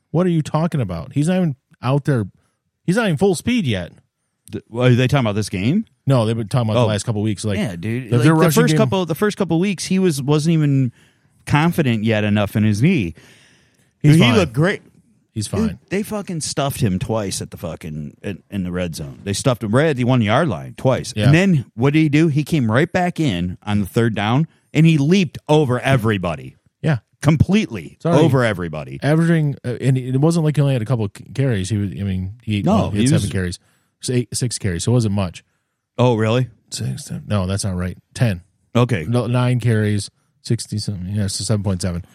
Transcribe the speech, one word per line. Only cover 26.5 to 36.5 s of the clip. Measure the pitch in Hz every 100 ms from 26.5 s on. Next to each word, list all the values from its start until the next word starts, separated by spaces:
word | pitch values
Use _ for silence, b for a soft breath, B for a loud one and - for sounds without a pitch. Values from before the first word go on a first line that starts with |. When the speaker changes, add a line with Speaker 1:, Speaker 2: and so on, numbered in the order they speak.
| - _ _
Speaker 1:
Yeah. | 156 135 - _
Speaker 2:
Completely | 147 156 - 208 - 107 73 -
Speaker 1:
Sorry. | 165 170
Speaker 2:
over | 127 135
everybody. | 117 90 85 76 69 67
Speaker 1:
Averaging, | 131 160 165 165 147 -
uh, | 123 123
and | 127 127
it | 127 131
wasn't | 156 170 151
like | 147
he |
only | 143
had | 131
a | 107
couple | 123
of | 104 -
c-, | -
carries. | 95 139 104 95
He | 107
was, | 101
I | 78
mean, | 98 92 92 110
he, | - 104
Speaker 2:
No, | 127
Speaker 1:
well, | 208 113
he | 104
had |
Speaker 2:
he | 123
Speaker 1:
seven | 160 101
Speaker 2:
was |
Speaker 1:
carries. | 98 90 - _ _ _ _
S-, | -
eight, | 123 120 -
six | 123 -
carries, | 104 85
so | 107
it |
wasn't | 123 110
much. | 101 92 - - _ _ _ _ -
Speaker 2:
Oh, | 123 110
really? | 110 120 123